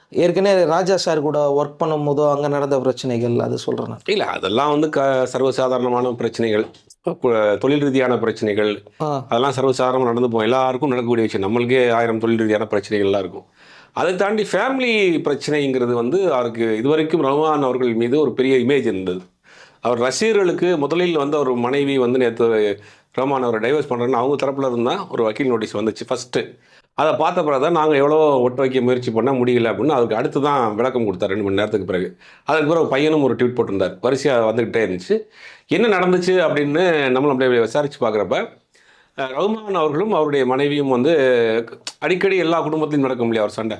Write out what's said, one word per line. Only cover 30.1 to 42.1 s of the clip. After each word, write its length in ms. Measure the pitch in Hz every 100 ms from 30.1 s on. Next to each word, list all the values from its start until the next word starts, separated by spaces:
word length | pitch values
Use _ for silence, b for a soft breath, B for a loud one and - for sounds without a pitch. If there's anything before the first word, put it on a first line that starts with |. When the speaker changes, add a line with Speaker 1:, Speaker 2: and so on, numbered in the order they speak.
| 107
Speaker 2:
அடுத்து 240 | 147 147
தான் 340 | 143 143 110
விளக்கம் 300 | 107 127 127
கொடுத்தார் 240 | 110 90 101
ரெண்டு 160 | 98
மணி 100 | 98
நேரத்துக்கு 320 | 98 107 110 92
பிறகு. 300 | 92 90 - B B
அதுக்கு 240 | - 156 147
பிறகு 180 | 165 147
பையனும் 360 | 135 151 156
ஒரு 120 | 135
ட்வீட் 220 | 117 123 123
போட்டிருந்தார், 420 | 104 98 92 90
வரிசையா 340 | 123 135 143 123
வந்துகிட்டே 400 | 110 117 110 113
இருந்துச்சு. 360 | 104 90 - 220 220 B B B B
என்ன 200 | 180 233
நடந்துச்சு 460 | 190 185 180 180 185
அப்படின்னு 460 | 160 143 143 151 185 156 135
நம்மளும் 200 | 127 147
அப்படியே 300 | 127 131 120
விசாரிச்சு 460 | 110 147 147 - 117
பார்க்குறப்ப, 420 | 107 95 143 226 - _ b b b b -
அஹ், 120 | 131
ரஹ்மான் 440 | 135 190 220 214
அவர்களும் 380 | 185 156 147 214
அவருடைய 340 | 180 151 143 123
மனைவியும் 420 | 131 143 147 139
வந்து 240 | 123 135 165 131 123 113 113 117 - - -
அடிக்கடி 380 | 151